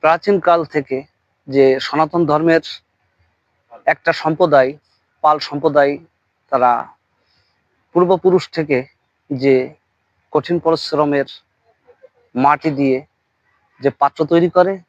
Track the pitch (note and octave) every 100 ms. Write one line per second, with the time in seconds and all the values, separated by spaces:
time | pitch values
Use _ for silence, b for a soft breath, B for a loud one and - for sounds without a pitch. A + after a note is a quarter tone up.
0 | D#3 E3+ - G3+ E3 E3+ D#3 D3+ C#3 C3
1 | C#3+ _ _ _ - C3+ C3+ C3 - D3
2 | D#3 E3+ D#3+ D3+ E3 E3 - - _ _
3 | _ _ _ _ _ _ _ - - -
4 | - E3 D#3+ D#3 F3 C#3+ C3 D3 _ _
5 | _ _ D3+ D3+ - C#3+ D#3 D3 C#3+ C#3+
6 | E3 _ _ _ _ C3+ B2 A#2+ C3 _
7 | _ _ _ _ _ _ _ _ _ F3
8 | F3+ F3+ F#3 F#3 - - D3+ B2+ C3 _
9 | _ _ _ C3+ C#3 C3 C3 - _ _
10 | _ _ _ D3+ C#3+ F3 E3 E3 - D3+
11 | D3 C#3+ C#3 - _ _ _ _ _ _
12 | - _ _ B2 C#3 D3 D#3+ C#3 C#3 C3
13 | D3 _ _ _ _ _ _ _ C3+ -
14 | C#3+ - D#3 E3+ E3+ F3+ F3+ G3